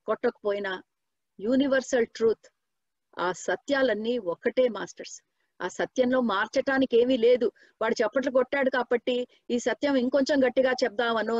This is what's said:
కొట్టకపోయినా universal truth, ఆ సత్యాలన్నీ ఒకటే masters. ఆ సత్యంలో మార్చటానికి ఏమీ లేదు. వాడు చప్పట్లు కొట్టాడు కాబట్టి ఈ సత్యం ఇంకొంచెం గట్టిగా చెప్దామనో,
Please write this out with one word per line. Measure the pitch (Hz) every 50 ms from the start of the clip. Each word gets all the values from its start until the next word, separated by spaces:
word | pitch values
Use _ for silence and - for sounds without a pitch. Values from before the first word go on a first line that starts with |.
| _
కొట్టకపోయినా | - 220 - - 240 - _ - 208 202 202 202 190 185 190 - _ _ _ _ _ _ _ _ _ _ -
universal | 185 226 262 262 285 269 269 262 240 - 269 240 233
truth, | - - - 226 226 208 - _ - _ _ _ _ _ _ _ _ _ _ _ _ _ -
ఆ | 170 180
సత్యాలన్నీ | 175 - - 190 180 - _ - 277 269 269 240 208 208 220 233 247 240 190
ఒకటే | 170 165 - - 233 - 262 254 240
masters. | 202 196 180 - - - - - - - _ _ _ _ _ _ _ -
ఆ | 175
సత్యంలో | 185 - - 175 - - 262 254 247 262 262
మార్చటానికి | 247 220 190 196 220 220 - 269 - 277 - 277 262 - 240
ఏమీ | 226 240 254 262
లేదు. | 247 220 240 247 240 240 - - _ - _ _ _
వాడు | 220 220 226
చప్పట్లు | - 226 208 - 262 254 285
కొట్టాడు | 240 262 254 - 285 277 269 262
కాబట్టి | 269 247 247 - 247 233 - 254 247 247 247 - _ _ _ -
ఈ | 233 240
సత్యం | - 254 220 - 285 285 277
ఇంకొంచెం | 262 240 262 294 277 269 311 302 277 254
గట్టిగా | 247 - 269 254 254
చెప్దామనో, | 254 - 254 233 208 240 240 233 233 220 208 220 233